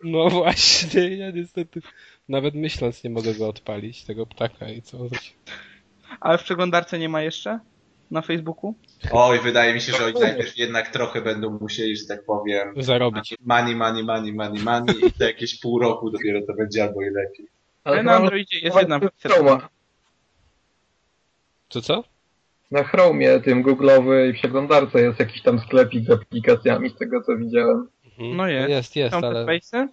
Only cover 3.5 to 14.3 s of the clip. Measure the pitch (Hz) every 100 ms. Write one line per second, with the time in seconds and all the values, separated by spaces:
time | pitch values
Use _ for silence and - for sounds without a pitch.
3.5 | 104 - 104 107 120 - 107 110 - 113
4.5 | _ 110 113 - 127 123 120 - _ -
5.5 | - - _ _ _ _ 240 - 170 -
6.5 | 180 180 170 170 170 160 156 156 - 208
7.5 | 226 _ _ _ _ _ 160 160 170 160
8.5 | 165 196 220 _ _ - 117 123 120 120
9.5 | 120 117 117 120 120 113 117 113 110 117
10.5 | 120 117 117 113 123 117 120 110 107 110
11.5 | 104 107 117 110 104 101 101 - 107 104
12.5 | 101 101 101 131 123 123 107 104 113 123
13.5 | 120 120 117 113 113 110 113 107